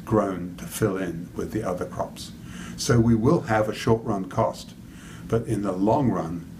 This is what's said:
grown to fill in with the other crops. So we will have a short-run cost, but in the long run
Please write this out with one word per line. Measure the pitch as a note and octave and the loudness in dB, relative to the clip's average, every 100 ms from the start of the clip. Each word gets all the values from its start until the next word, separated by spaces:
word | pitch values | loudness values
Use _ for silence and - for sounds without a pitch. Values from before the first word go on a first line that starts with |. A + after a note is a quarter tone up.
grown | - G#2+ G2 F#2 F2 F2 | 4 2 2 -2 -6 -8
to | - | -10
fill | - G#2+ F#2 | 0 0 2
in | F2+ E2 E2+ | -4 -6 -8
with | - F2 | -6 -4
the | G#2+ | -2
other | F#2+ - - | -2 -4 -4
crops. | - - - - - - - - - | -4 -6 -8 -14 -12 -14 -12 -12 -6
So | - A#2 | 2 6
we | A#2 | 6
will | A2+ B2 E3+ | 6 6 4
have | - A2 G#2+ | 4 2 2
a | |
short-run | - - A2+ A#2+ G2+ F#2 | 0 2 2 2 -2 -2
cost, | - G#2 - - - - - - - - | 0 0 -2 -14 -16 -16 -16 -16 -14 -2
but | A2+ A#2+ | 0 0
in | G#2 | -2
the | G2+ | -2
long | F#2 G#2 C#3 B2+ | 2 4 4 4
run | F2+ E2 E2+ E2 | 2 -2 -6 -8